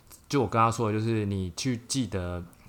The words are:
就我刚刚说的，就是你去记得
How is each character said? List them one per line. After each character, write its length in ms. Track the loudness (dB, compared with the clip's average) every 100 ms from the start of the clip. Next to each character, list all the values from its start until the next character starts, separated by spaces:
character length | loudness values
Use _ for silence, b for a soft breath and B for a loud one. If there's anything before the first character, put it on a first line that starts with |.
| B -20 -2
就 120 | 0
我 60 | 2
刚 140 | 4
刚 100 | 4
说 200 | 4 0
的， 80 | 0
就 40 |
是 220 | 0 0 0
你 260 | -2 -2 -4
去 240 | -2 -4 -4
记 200 | -4 -2
得 340 | -2 -4 -6 -8 -16